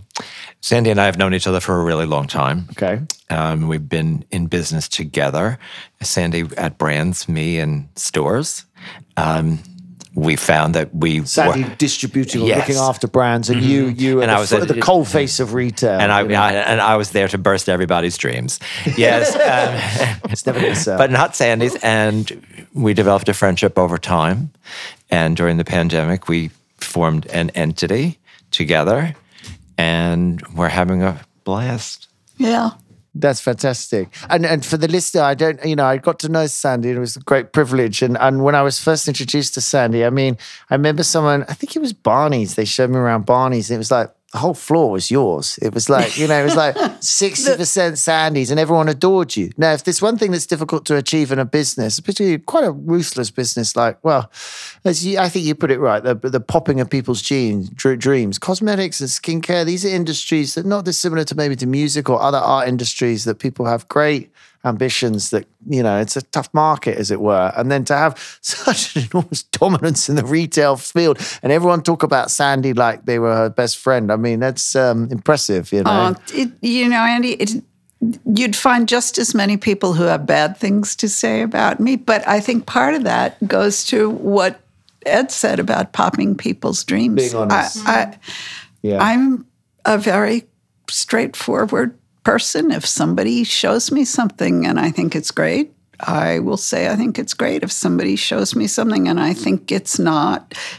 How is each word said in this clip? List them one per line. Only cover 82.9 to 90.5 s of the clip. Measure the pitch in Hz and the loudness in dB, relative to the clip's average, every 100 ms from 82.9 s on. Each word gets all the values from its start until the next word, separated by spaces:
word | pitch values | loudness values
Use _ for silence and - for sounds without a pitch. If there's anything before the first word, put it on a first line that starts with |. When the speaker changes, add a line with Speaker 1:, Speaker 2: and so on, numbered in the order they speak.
| 311 | 2
Speaker 3:
of | |
that | 226 - - - 202 | 0 0 0 -2 0
goes | 190 208 202 - | 2 2 0 0
to | 240 214 | 2 2
what | 220 202 202 185 - _ _ _ _ - | 0 0 2 2 -2 _ _ _ _ 0
Ed | 196 262 | 0 0
said | - 214 175 | -2 -2 0
about | - - 196 | 0 -2 -2
popping | - - - 202 - | 0 0 0 0 0
people's | - - - - | -4 -4 -4 -4
dreams. | - 101 120 110 | -2 0 2 2
Speaker 2:
Being | 123 117 | 0 0
honest. | 208 208 - - 233 | 0 0 0 -4 0
Speaker 3:
I, | 226 | 0
I, | 208 - - - - - - _ | 0 -6 -16 -14 -14 -16 -20 _
Speaker 2:
Yeah. | 107 98 | -2 0
Speaker 3:
I'm | 208 240 269 247 - _ _ _ - | 2 2 2 0 -4 _ _ _ 0
a | 208 | 0
very | 208 190 208 226 - | 2 2 2 0 -4